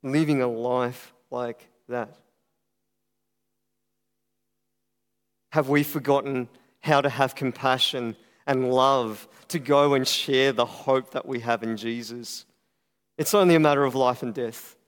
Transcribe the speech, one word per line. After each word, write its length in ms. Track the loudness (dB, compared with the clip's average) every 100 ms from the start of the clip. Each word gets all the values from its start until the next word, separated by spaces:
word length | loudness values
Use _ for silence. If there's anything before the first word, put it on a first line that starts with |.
Living 380 | -2 0 2 2
a 80 | 0
life 640 | -2 -2 0 -2 -4 -18 _ _
like 380 | -8 -8 -10 _ _ _
that? 260 | -8 -8 -14 _ _ _ _ _ _ _ _ _ _ _ _ _ _ _ _ _ _ _ _ _ _ _ _ _ _ _ _ _ _ _ _ _
Have 160 | -2 2
we 140 | 0
forgotten 680 | 0 -4 0 0 0 -6 -8 _ _ _
how 220 | 2 2
to 80 | 2
have 240 | 0 -2
compassion 800 | -2 -6 -4 -2 0 -2 -2 -8 -10 _ _ -4
and 240 | -2 2
love 580 | 4 4 4 0 -8 -16 _ _
to 100 | -8
go 340 | 2 4 4
and 160 | 2 0
share 440 | -4 0 2 2
the 120 | 2
hope 460 | -2 -4 0 0 0
that 160 | -10 -8
we 140 | -8
have 220 | -2 -2
in 140 | -2 -6
Jesus? 720 | -6 -8 -10 -14 -14 -16 -18 _ _ _ _ _ _ -8
It's 160 | 0
only 220 | 4 6 6
a 40 |
matter 240 | 6 4
of 100 | 2
life 280 | 2 0 0
and 100 | -6
death 440 | -6 -8 -8 -20 _